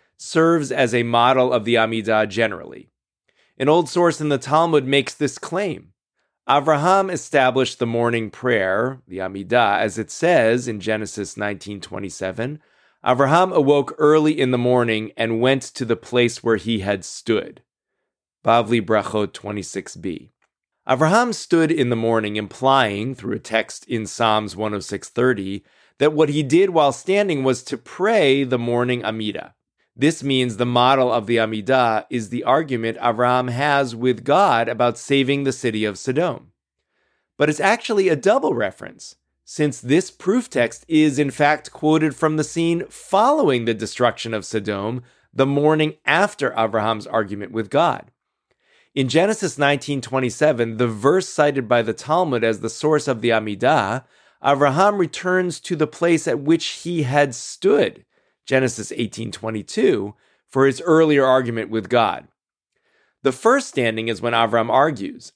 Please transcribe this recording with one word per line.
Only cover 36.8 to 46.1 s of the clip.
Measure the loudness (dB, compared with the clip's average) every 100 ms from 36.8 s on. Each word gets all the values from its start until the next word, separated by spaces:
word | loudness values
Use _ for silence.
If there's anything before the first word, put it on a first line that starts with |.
| _ _ _ _ _ -2
But | -2
it's | 0
actually | 0 0 0 0 2
a | 2
double | 2 2 0 -2
reference, | -4 -6 -16 -18 -20 -20 _ _
since | -10 -2 -2 -2
this | 0 2 0
proof | -4 -2 0 0
text | 0 -2 -4 -2
is | 2 2 2
in | -2
fact | 0 0 0 -6
quoted | -4 0 2 0 0
from | -2 -2
the |
scene | -4 -2 -2 -2 -6
following | -16 -2 2 2 2 2 2 0
the |
destruction | -4 -4 0 0 0 -6
of | -8 -6
Sodom, | -6 -4 -4 -4 -8 -12 _ _
the | 0 2
morning | 4 2 2 0 -2
after | 0